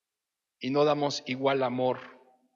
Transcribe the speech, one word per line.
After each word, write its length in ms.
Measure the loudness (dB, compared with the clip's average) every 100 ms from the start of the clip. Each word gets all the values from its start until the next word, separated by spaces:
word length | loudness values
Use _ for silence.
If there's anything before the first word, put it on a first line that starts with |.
| _ _ _ _ _ _
y 120 | -2
no 140 | 2
damos 380 | 4 2 0 -4 -6
igual 360 | -2 0 2
amor 380 | 0 0 -2 -2 -8 -20 -20 _ _